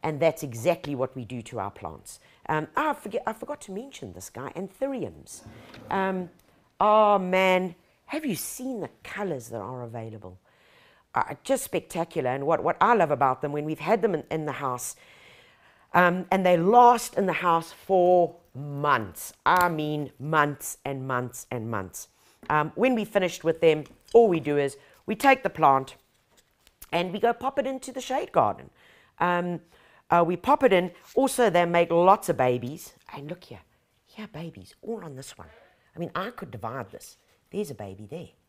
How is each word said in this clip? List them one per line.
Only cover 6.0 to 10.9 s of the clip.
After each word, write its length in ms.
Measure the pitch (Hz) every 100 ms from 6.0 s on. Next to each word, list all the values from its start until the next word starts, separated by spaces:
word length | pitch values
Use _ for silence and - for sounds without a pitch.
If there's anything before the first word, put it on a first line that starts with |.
| 190 190 175 _ _ _ _ _
oh 380 | 202 214 214 202
man, 580 | 185 185 190 185 185 170 _ _ _
have 180 | 294
you 100 | 302
seen 460 | 165 - - 254 240
the 100 | 151 _
colours 460 | - - 202 143 113
that 100 | 113
are 220 | 98 127
available? 580 | 120 117 113 107 95 92 _ _ _ _ _